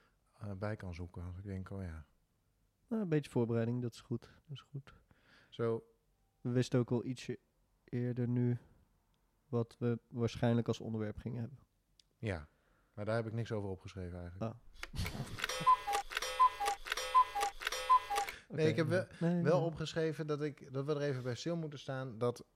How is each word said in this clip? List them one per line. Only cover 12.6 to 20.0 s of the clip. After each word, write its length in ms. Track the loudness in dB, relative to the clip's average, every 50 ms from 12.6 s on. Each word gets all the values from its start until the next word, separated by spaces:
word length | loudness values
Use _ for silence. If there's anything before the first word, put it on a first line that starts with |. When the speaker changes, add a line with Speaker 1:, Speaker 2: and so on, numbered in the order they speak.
| _ _ _ _ _ _ _
Speaker 1:
maar 100 | -6 -2
daar 120 | 0 0
heb 100 | 0 0
ik 60 | -2
niks 200 | -4 -4 -2 -2
over 160 | -2 -2 -2 -4
opgeschreven 480 | -6 -6 -10 -12 -10 -8 -8 -8 -8 -8
eigenlijk. 340 | -10 -10 -8 -6 -6 -6 -6
Speaker 2:
Ah. 40 | -8 -16 -20 -14 -12 -12 -8
Speaker 1:
<laughs> 400 | -6 -4 -4 -4 -4 -6 -8 -8 -8 -6 -6 -4 -4 2 4 4 4 4 4 0 0 0 -2 -2 -4 -4 -2 0 4 6 6 6 6 2 -2 -2 -2 -2 -4 -4 -4 -2 0 4 6 6 6 4 2 -2 -2 -2 -2 -4 -4 -4 -2 0 4 6 6 6 6 2 -2 -2 -2 -2 -6 -12 -12 -6
Nee, 140 | 0 2
Speaker 2:
Oké, 80 | 4 4
Speaker 1:
ik 40 | 4
heb 120 | 4 2 4
wel, 180 | 2 2 0 -2 -2 0
Speaker 2:
nee, 220 | 2 2 4 4
Speaker 1:
wel 160 | 4 6 4 4
Speaker 2:
nee. 80 | 4
Speaker 1:
opgeschreven 600 | 2 -2 -4 -4 -4 -2 0